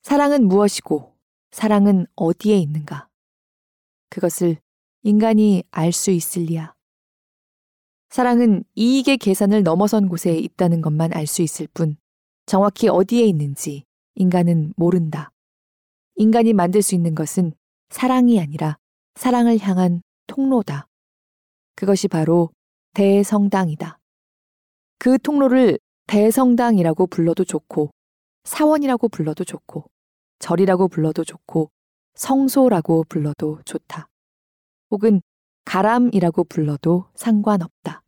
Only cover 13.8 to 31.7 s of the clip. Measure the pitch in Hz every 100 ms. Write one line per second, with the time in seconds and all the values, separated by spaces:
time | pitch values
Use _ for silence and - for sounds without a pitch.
13.8 | _ _ _ - 185 180 170 170 151 -
14.8 | 170 180 160 156 - _ _ _ _ _
15.8 | _ _ _ - 214 233 226 208 175 202
16.8 | 196 180 170 156 156 - 170 - _ _
17.8 | _ - 254 254 247 226 151 151 156 147
18.8 | _ _ _ - 254 247 233 226 196 185
19.8 | 180 175 _ _ - - 269 254 - 143
20.8 | - _ _ _ _ _ _ _ _ -
21.8 | 196 196 196 165 156 170 165 _ _ _
22.8 | _ - 196 202 196 208 202 196 180 151
23.8 | 160 - _ _ _ _ _ _ _ _
24.8 | _ _ 254 262 - 294 269 262 233 -
25.8 | _ _ - 208 214 240 254 240 240 208
26.8 | 170 156 180 - 165 165 190 156 _ -
27.8 | 147 _ _ _ _ _ - - 302 302
28.8 | 285 247 226 - 156 151 185 - - -
29.8 | - _ _ _ _ _ - 170 196 185
30.8 | 185 165 156 156 160 - - 170 156